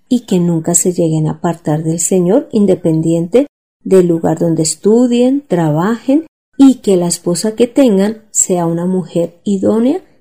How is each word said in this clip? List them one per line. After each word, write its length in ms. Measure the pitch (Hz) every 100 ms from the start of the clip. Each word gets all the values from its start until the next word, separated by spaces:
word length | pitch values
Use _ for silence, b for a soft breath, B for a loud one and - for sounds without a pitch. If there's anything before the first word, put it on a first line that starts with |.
| -
y 120 | 240
que 180 | - 185
nunca 340 | 175 170 165
se 180 | 175 185
lleguen 360 | 175 170 160 156
a 60 |
apartar 500 | 156 175 165 - 160
del 160 | 165 165
Señor, 500 | - 190 175 233 320
independiente 920 | 226 202 180 170 160 165 165 170 233 285 _ _ _
del 240 | - 190 175
lugar 320 | 165 170 160
donde 240 | 170 160
estudien, 800 | 160 - 202 226 254 240 247 277 -
trabajen, 800 | 180 165 151 185 233 - 285 320 _ _ -
y 180 | 269 247
que 220 | - 190
la 100 | 175
esposa 480 | 175 - 175 220 214
que 120 | 240
tengan 560 | - 269 190 202 220 _
sea 340 | - - 180 170
una 200 | 170 175
mujer 540 | 185 175 170 170 _
idónea 600 | - 196 202 214 240 349 - _